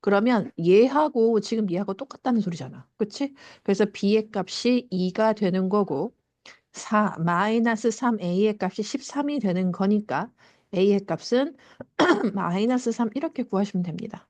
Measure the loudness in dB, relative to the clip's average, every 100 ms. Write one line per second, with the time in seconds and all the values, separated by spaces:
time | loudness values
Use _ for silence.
0 | 2 2 4 0 -2 -2 4 6 6 4
1 | 0 2 2 2 0 -2 -2 -2 -4 -8
2 | -10 -8 -2 0 0 -6 -10 -14 -20 _
3 | -6 -4 -8 -8 -20 -10 -2 0 0 0
4 | 2 2 0 -6 -6 -2 0 0 0 -4
5 | -2 0 0 2 0 0 0 0 0 -2
6 | -6 _ _ _ -20 -20 _ -18 0 2
7 | 2 0 0 0 2 2 0 0 -2 0
8 | -2 -2 -2 2 0 0 -4 -4 -6 -8
9 | -8 -6 -4 -2 -2 0 -2 0 2 0
10 | 0 -6 -6 _ _ _ _ 2 4 4
11 | 0 -6 0 0 0 -6 -20 _ -20 0
12 | 2 4 2 -2 -2 0 0 0 -2 -2
13 | -2 -2 -6 -6 -4 -2 0 -2 -4 -6
14 | -10 -14 _